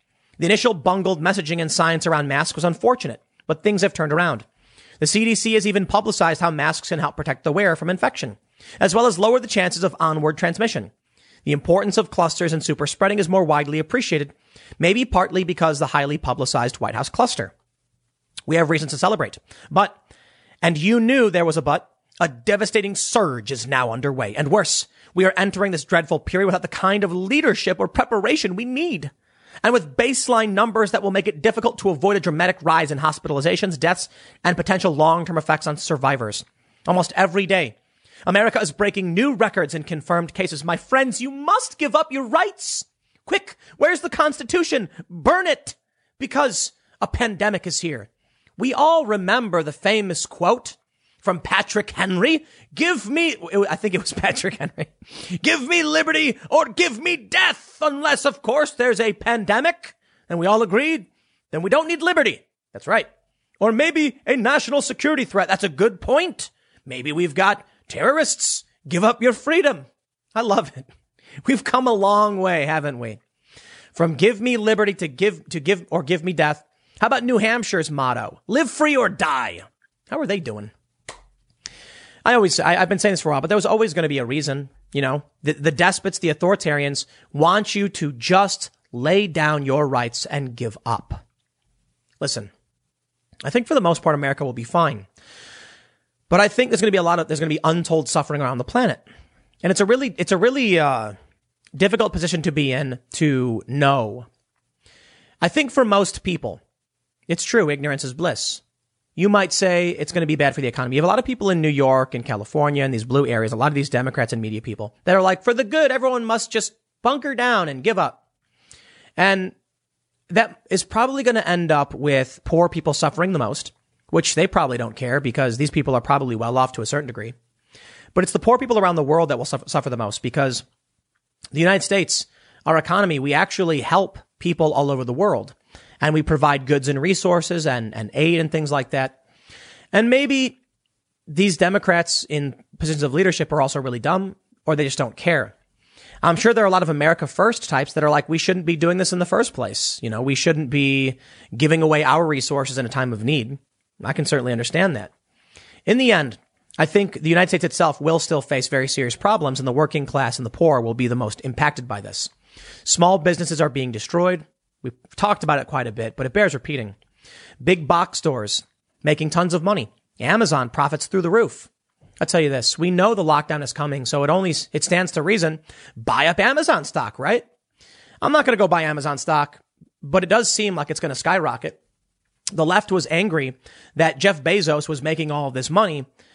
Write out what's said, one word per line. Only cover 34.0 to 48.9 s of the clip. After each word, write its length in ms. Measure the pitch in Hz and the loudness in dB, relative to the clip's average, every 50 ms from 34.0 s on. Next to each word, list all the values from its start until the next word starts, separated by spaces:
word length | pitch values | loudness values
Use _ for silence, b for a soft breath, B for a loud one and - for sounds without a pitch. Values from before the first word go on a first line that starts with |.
| - B B B B B B B B | -4 B B B B B B B B
and 120 | 170 180 | -2 -2
potential 400 | 160 170 - 190 185 180 185 151 | -2 0 0 0 2 2 0 2
long-term 420 | 139 156 160 165 175 170 160 170 160 | 4 4 4 4 2 0 -2 -4 -4
effects 300 | 151 - 156 151 - 160 | 0 0 -2 -2 0 -4
on 100 | 151 151 | -6 -6
survivors. 680 | - - 165 135 135 135 139 127 117 107 107 - - - _ _ _ _ _ _ _ - | -4 -4 -4 0 0 0 0 0 -4 -6 -8 -10 -12 -14 _ _ _ _ _ _ _ 0
Almost 240 | 180 180 175 - - - | 0 2 0 0 2 0
every 280 | 190 190 165 202 196 | 0 2 2 -2 0
day, 320 | 170 196 185 160 113 104 _ _ b b b b b b b b | 0 0 0 0 -2 -6 _ _ b b b b b b b b
America 360 | - 180 202 220 226 - 233 | 0 2 4 4 4 2 0
is 100 | 214 156 | -2 -2
breaking 420 | - - 208 202 196 202 185 175 165 | -2 -2 -2 -2 0 -2 -4 -2 0
new 200 | 185 240 285 269 | 2 2 2 2
records 420 | 175 233 202 - 196 165 143 - | 0 0 0 0 -2 -2 -2 -4
in 80 | 160 151 | -8 -8
confirmed 500 | - 175 151 - - 175 170 170 156 - | -8 -10 -10 -4 -2 -2 -2 -2 -4 -4
cases. 300 | - 185 175 160 143 147 | -4 -4 -4 -4 -6 -4
My 140 | 170 170 165 | -4 -4 -4
friends, 420 | - - 262 262 269 262 220 - | -2 0 2 2 2 0 -2 -6
you 120 | 240 277 | -8 -8
must 460 | 269 277 285 311 392 494 494 - - _ | -10 -6 -2 0 0 0 0 -4 -6 _
give 180 | 302 277 202 | -4 0 2
up 160 | 302 320 311 262 | 2 2 2 -2
your 100 | 277 269 | -6 -6
rights. 640 | 220 233 320 370 403 - - - - - - - - _ _ _ _ _ _ _ | 0 0 0 0 0 -4 -8 -10 -8 -8 -8 -10 -12 _ _ _ _ _ _ _
Quick, 320 | - 349 392 - - - b b b b | -4 -4 -4 -4 -6 -16 b b b b
where's 260 | b - 320 359 294 | b 2 2 2 0
the 80 | - 349 | -4 -6
Constitution? 800 | - - 302 302 285 - 277 226 - 349 339 - 311 262 202 151 B B 165 - | 0 0 0 0 0 -4 -6 -2 0 0 0 2 0 -2 -4 -6 B B -20 -16
Burn 380 | 175 170 139 240 330 370 381 349 | -16 -2 2 2 2 2 2 0
it, 280 | 277 - - - - - _ _ _ _ _ _ _ _ | -2 -2 -4 -14 -20 -20 _ _ _ _ _ _ _ _
because 520 | 254 - - 269 294 175 165 - - - - _ _ _ _ _ | -12 -6 -2 0 0 0 0 -4 -6 -6 -8 _ _ _ _ _
a 60 | - - | -6 -6
pandemic 600 | - - 247 226 208 160 202 214 208 175 - 180 | -2 -4 -2 -4 -2 -2 -2 -2 -2 -4 -6 -6
is 140 | 156 - | -8 -6
here. 280 | - 170 147 117 101 - _ _ _ _ _ _ _ _ _ - | -6 -6 -8 -8 -12 -16 _ _ _ _ _ _ _ _ _ -4
We 140 | 214 262 254 | -4 -2 0
all 320 | - 285 320 | 2 4 4